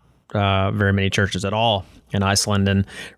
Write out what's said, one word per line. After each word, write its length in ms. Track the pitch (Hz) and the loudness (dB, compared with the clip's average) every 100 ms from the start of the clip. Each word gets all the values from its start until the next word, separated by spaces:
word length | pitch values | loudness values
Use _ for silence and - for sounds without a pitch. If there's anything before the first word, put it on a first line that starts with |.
| _ _ _ | _ _ _
uh, 360 | 107 98 98 98 | -2 0 2 0
very 220 | 107 101 | 0 2
many 160 | 98 98 | 2 0
churches 380 | 101 98 92 98 | 0 -2 -2 -4
at 80 | |
all 320 | 107 117 101 - - _ | 0 0 0 -4 -20 _
in 100 | 101 | -2
Iceland. 460 | 98 101 - 101 98 | 0 0 0 0 2
And 160 | 98 98 - - | 2 -2 -8 -18